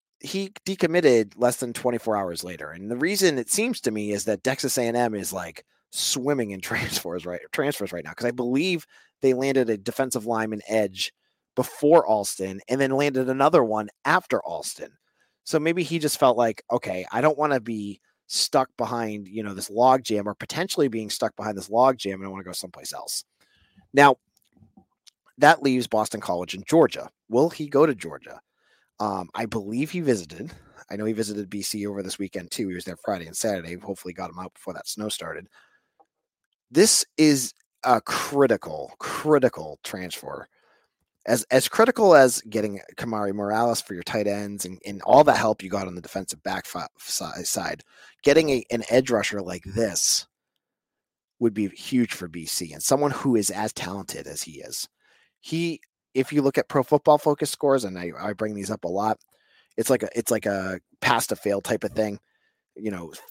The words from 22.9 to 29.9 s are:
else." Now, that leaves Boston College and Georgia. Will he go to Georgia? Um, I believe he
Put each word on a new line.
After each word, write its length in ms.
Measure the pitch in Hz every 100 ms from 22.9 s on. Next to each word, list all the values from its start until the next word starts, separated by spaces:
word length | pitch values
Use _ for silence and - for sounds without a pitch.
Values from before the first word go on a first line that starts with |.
else." 320 | - - - - _ _ _ _ _ _
Now, 240 | 139 143 131 _ _ _ _ _ _ _ _ _ _ _ -
that 260 | 147 165
leaves 240 | 143 127 117
Boston 320 | 110 107 107
College 340 | - 87 90
and 120 | 92 -
Georgia. 440 | 165 139 - - _ -
Will 200 | 117 165
he 180 | - 147
go 180 | 139 160
to 100 | 107
Georgia? 460 | 82 71 - - _ _ _ _ _ -
Um, 300 | 104 95 87
I 120 | - 113
believe 440 | 110 101 117
he 120 | 156